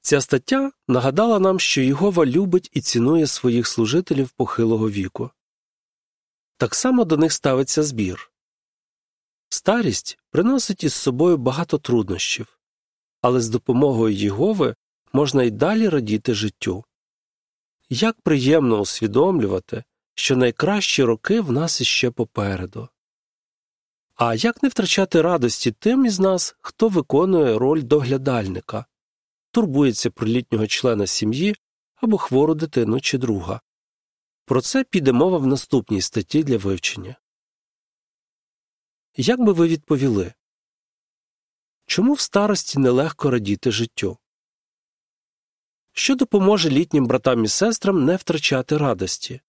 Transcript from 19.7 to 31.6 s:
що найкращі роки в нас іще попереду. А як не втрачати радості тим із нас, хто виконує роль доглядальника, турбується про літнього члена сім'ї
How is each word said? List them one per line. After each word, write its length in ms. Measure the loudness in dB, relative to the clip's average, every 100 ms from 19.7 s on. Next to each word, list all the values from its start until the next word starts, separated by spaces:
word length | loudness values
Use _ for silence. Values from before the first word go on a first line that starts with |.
| -12 -12 _ _
що 220 | -8 -2 2
найкращі 680 | 0 0 -2 0 -2 2
роки 360 | 2 0 0 -2
в 120 | 0
нас 280 | -2 -2 -2
іще 300 | -2 -2 -2
попереду. 800 | -4 -6 -4 -4 -4 -8 -12 -16 _ _ _ _ _ _ _ _ _ _ _ _
А 200 | -2 -2
як 280 | 0 -2 -2
не 60 | -4
втрачати 540 | -2 -2 0 2 2
радості 500 | 2 0 0 0 -4
тим 340 | -2 0 2 2
із 120 | 2
нас, 380 | 0 0 -4 _
хто 280 | -18 -2 0
виконує 680 | 0 0 2 4 2 2 2
роль 240 | 2 0
доглядальника, 1000 | 2 0 2 -2 -2 -2 -4 -8 -10 -12 -12 _ _ _ _ _ _
турбується 580 | -2 0 2 2 2 -4
про 160 | -4 -2
літнього 400 | -2 -2 -2 -2
члена 400 | -2 -2 0 -2
сім'ї 500 | -2 -4 -2 -2 -4